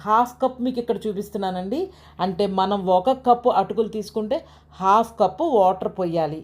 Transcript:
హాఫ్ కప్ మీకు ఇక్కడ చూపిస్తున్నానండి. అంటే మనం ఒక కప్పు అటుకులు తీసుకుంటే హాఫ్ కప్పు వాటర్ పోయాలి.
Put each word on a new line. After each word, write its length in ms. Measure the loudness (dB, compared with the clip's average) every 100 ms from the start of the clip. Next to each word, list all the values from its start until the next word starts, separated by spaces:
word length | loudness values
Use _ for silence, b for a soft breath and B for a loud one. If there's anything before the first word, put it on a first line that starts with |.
హాఫ్ 300 | 0 2 2 -2
కప్ 180 | -4 -2
మీకు 140 | -6 -4
ఇక్కడ 160 | -4 -4
చూపిస్తున్నానండి. 760 | -4 -6 -8 -6 -6 -6 -6 -6 -6 B B B
అంటే 200 | -4 0 -2 0
మనం 200 | 0 0 2 2
ఒక 180 | 2 0 2
కప్పు 240 | 2 2 2
అటుకులు 300 | 0 -2 -4 -6
తీసుకుంటే 400 | -8 -6 -4 -4 -6 b b -2
హాఫ్ 320 | 4 4 4 0
కప్పు 240 | 0 0 2 4
వాటర్ 340 | 4 2 -4 -4
పోయాలి. 400 | -2 0 -2 -4